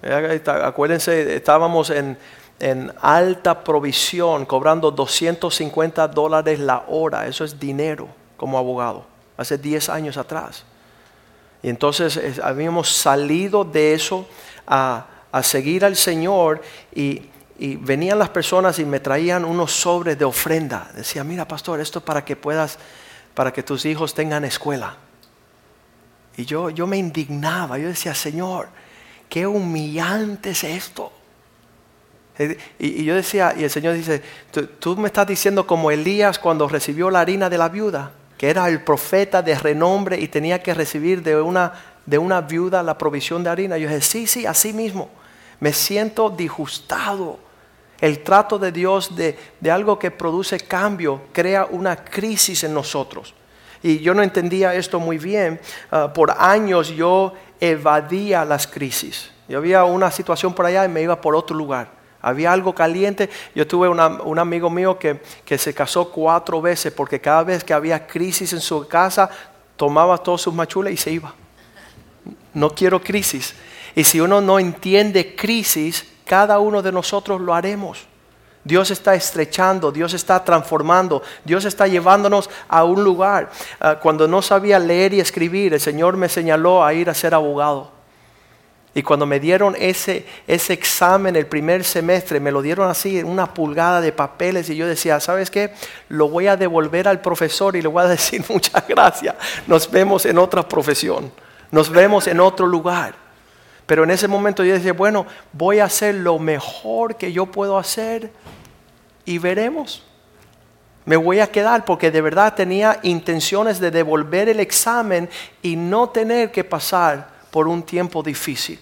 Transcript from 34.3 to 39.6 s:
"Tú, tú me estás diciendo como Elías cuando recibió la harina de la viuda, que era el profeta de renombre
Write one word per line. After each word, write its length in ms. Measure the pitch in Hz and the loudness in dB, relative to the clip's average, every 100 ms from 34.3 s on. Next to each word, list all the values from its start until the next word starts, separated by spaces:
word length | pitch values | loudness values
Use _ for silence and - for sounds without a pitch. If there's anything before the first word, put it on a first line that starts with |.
| - - | -20 -8
"Tú, 160 | - 143 - | -8 -8 -6
tú 180 | 165 185 | -6 -4
me 120 | 208 | -2
estás 180 | - 196 | 0 0
diciendo 400 | 190 196 196 185 | 2 0 0 0
como 240 | 165 160 | 0 2
Elías 480 | 151 156 208 208 185 | 0 -2 2 2 2
cuando 280 | 175 160 147 | -2 0 0
recibió 440 | 151 - 147 180 | -2 -4 -2 0
la 100 | 190 | 2
harina 300 | 170 196 190 | 2 0 -2
de 80 | 175 | 0
la 100 | 165 | -2
viuda, 440 | 185 214 160 139 - _ _ | -2 -4 -4 -10 -16 _ _
que 100 | 139 | 0
era 200 | 170 180 | 0 0
el 140 | 156 | -2
profeta 600 | 156 143 - 190 196 190 | 0 -2 2 0 2 0
de 120 | 165 | 0
renombre 600 | 143 | 0